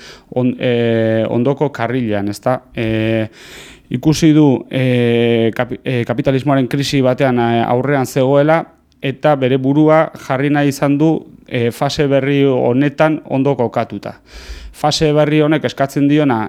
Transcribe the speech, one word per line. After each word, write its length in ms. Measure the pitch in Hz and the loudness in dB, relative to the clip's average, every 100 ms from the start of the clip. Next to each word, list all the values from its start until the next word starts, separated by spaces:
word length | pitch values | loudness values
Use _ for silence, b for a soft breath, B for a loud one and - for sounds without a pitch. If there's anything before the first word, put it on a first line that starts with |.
| B B B | B B B
on-, 260 | 127 123 123 | -2 -2 -2
eh, 640 | 127 120 117 113 113 110 110 | -2 0 0 0 0 0 0
ondoko 440 | 117 123 139 143 | 0 -2 -2 -4
karrilan, 580 | 127 113 131 113 101 101 | -4 -4 -4 -2 -4 -4
ezta? 320 | 101 127 127 - - | -4 -4 -4 -6 -6
Eh, 520 | 113 113 110 113 107 B B B B B - | -4 -2 0 -2 -4 B B B B B -10
ikusi 440 | 127 151 147 160 | -4 0 2 4
du, 320 | 151 147 120 - | 6 4 2 -2
eh, 800 | 131 131 123 120 117 117 117 113 - | -2 0 2 2 2 2 2 0 0
kapi-, 240 | 123 131 | -4 -6
eh, 200 | - 127 117 | -4 -4 -2
kapitalismoaren 600 | 120 139 135 135 135 123 | -2 0 0 0 0 0
krisi 340 | 143 135 143 | -2 -2 0
batean, 380 | 127 127 135 123 | 0 2 0 2
eh, 240 | 117 117 110 | 0 0 0
aurrean 400 | 120 131 143 123 | 0 0 -2 -2
zegoela, 580 | 143 131 143 147 165 - _ _ _ | 0 2 2 4 2 -2 _ _ _
eta 340 | 139 131 151 143 | -8 -2 0 2
bere 220 | 127 135 | 2 0
burua 540 | 131 143 156 156 160 - - | 0 2 4 4 0 -4 -6
jarri 220 | 131 143 | -2 0
nahi 200 | 147 143 | 0 0
izan 280 | 135 143 143 | 0 0 2
du, 140 | 160 160 - - - | 0 0 -6 -20 -8
eh, 240 | 127 117 | -4 -2
fase 360 | - 143 - 143 | -2 -4 -2 0
berri 360 | 139 135 143 139 | 2 2 2 2
honetan 760 | 127 127 123 147 143 156 151 - | 2 2 2 0 2 0 0 -4
ondo 300 | 135 135 135 | -2 0 0
kokatuta. 600 | 117 - 113 101 113 - _ B B B B | -2 -2 -6 -8 -12 -16 _ B B B B
Fase 400 | - 151 - 156 | -4 -2 0 2
berri 280 | 147 147 151 | 2 2 2
honek 240 | 147 151 127 | 2 2 -2
eskatzen 420 | - 135 147 143 | -4 -4 0 2
diona, 400 | 147 143 113 | 2 2 0